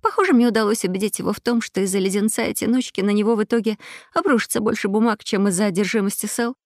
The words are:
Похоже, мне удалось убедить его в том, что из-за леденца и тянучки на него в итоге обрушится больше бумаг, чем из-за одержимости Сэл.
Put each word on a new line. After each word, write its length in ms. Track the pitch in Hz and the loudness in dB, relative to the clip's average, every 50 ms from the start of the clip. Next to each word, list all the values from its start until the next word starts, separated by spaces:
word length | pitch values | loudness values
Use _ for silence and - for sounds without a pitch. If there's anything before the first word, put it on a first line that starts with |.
Похоже, 300 | - 440 - - 392 370 | -2 -2 0 0 2 4
мне 160 | 311 240 240 240 | 4 4 4 4
удалось 360 | 208 226 220 202 220 - - | 2 2 2 2 0 0 -2
убедить 360 | 185 185 190 202 208 - - | -4 -2 -2 -2 -4 -4 -4
его 120 | - 180 | -4 -4
в 80 | 208 - | -4 -2
том, 220 | _ - 240 233 | _ -2 -2 -2
что 180 | 220 - _ 196 | -2 -2 _ -2
из-за 200 | 190 190 185 202 | -2 0 0 0
леденца 440 | 185 196 185 208 196 220 - - 226 | 0 0 0 0 0 0 0 -2 -4
и 80 | 226 | -4
тянучки 480 | - - - 214 233 254 240 - _ - | -4 -4 -2 0 0 0 -2 -4 _ -2
на 100 | 190 202 | 0 0
него 260 | 202 208 208 214 233 | 2 2 2 2 2
в 80 | 208 214 | 0 0
итоге 340 | - - 233 196 220 214 - - - - - - _ | 0 0 0 0 -2 -4 -4 -10 -20 -20 -20 -20 _
обрушится 480 | _ - 349 392 277 220 - - - 233 | _ -2 2 2 2 2 2 -2 -4 -2
больше 280 | 208 220 226 214 - 202 | 0 -2 -2 -2 -2 -2
бумаг, 340 | 196 220 220 233 214 - | 0 2 2 2 0 -2
чем 240 | - - - 190 196 | -4 -4 0 0 2
из-за 200 | 202 185 175 214 | 2 2 2 0
одержимости 600 | 202 175 185 208 185 - 220 196 202 - - - | 0 0 0 -2 0 0 0 0 0 -2 -4 -6
Сэл. 300 | 208 - - 233 233 262 _ _ | -6 -4 -2 -4 -4 -4 _ _